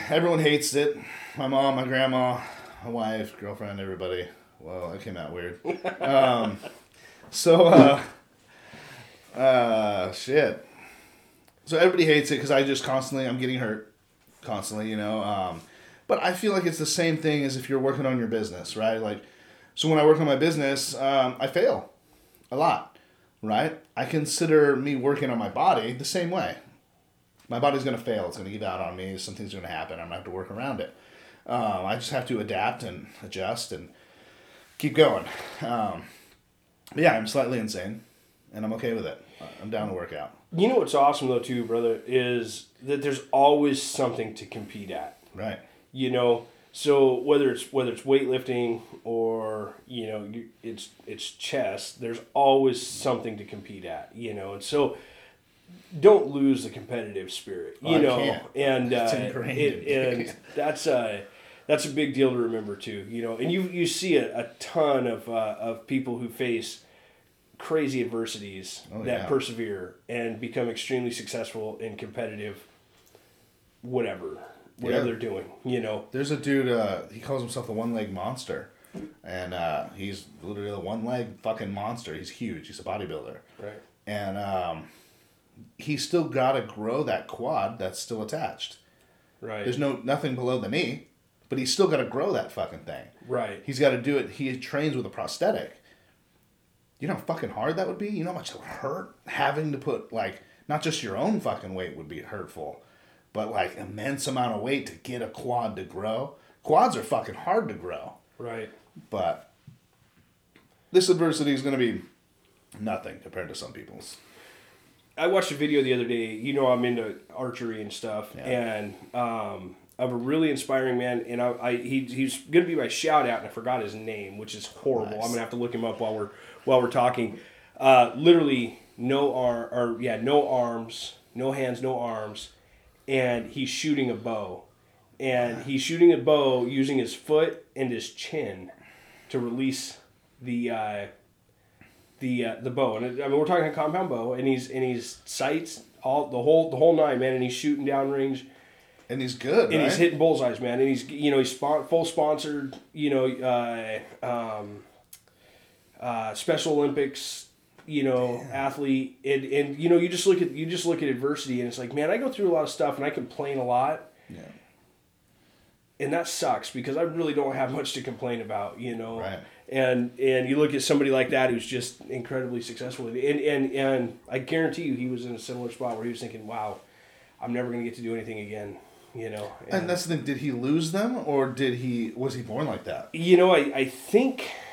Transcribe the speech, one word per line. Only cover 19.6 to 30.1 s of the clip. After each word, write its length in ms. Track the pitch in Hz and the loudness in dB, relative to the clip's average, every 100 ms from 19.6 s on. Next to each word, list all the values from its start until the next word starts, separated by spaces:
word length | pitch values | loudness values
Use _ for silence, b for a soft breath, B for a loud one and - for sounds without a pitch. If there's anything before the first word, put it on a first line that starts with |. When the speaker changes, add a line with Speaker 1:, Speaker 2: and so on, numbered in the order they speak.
| B | B
Speaker 1:
so 140 | - 156 | -2 4
when 100 | 156 | 6
I 60 | |
work 160 | 151 156 | 8 8
on 60 | 151 | 6
my 100 | 135 | 4
business, 580 | 160 151 139 139 - | 4 2 0 0 -4
um, 420 | 123 135 139 127 123 | 0 2 4 4 0
I 60 | 135 | 0
fail 440 | 175 220 113 - _ b b b b b | 4 4 2 -4 _ b b b b b
a 40 | 131 | 2
lot, 420 | 160 - - b b b b b | 2 2 -4 b b b b b
right? 380 | 107 107 160 160 - - | 0 2 2 -4 -10 -6
I 80 | |
consider 720 | 127 160 147 - 165 156 143 131 | -2 -2 -2 0 4 6 6 4
me 180 | 139 | 0
working 360 | 135 131 143 135 | 0 0 0 0
on 80 | 117 | -2
my 100 | 101 | -2
body 440 | 123 175 139 110 | 2 4 4 0
the 100 | 123 | -4
same 260 | 156 185 170 | -4 -2 0
way. 260 | 185 90 80 - _ _ _ _ _ _ _ - | -2 -4 -6 -16 _ _ _ _ _ _ _ -6
My 100 | 117 | 2
body's 240 | 143 139 | 2 2
gonna 120 | 131 117 | 0 -2
fail. 300 | - 110 90 | -2 -2 -2
It's 80 | 95 | -6
gonna 140 | 95 | -10
give 120 | 104 | -6
out 180 | 101 92 | -6 -4
on 140 | 87 92 | -6 -6
me. 200 | 95 95 | -8 -8
Something's 380 | - 95 98 | -10 -10 -10
gonna 120 | 95 87 | -10 -8
happen. 320 | 78 80 82 | -8 -8 -10
I'm 80 | |
gonna 100 | 85 | -10